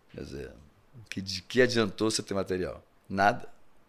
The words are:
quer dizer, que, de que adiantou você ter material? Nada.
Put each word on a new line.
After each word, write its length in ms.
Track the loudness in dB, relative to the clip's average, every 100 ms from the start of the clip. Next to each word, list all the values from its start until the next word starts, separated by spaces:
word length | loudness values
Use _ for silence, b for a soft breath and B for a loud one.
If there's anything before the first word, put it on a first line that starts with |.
| _
quer 80 | -14
dizer, 300 | -12 -12 -12 -16 -20 _ _ -20 -14
que, 120 | -10
de 200 | -8 -10
que 200 | 0 4
adiantou 480 | 4 4 0 0 0
você 100 | 0
ter 120 | -2
material? 500 | -4 -2 -2 -4 -8 -18 _ -6
Nada. 400 | 2 4 4 -4 -16 -20 -20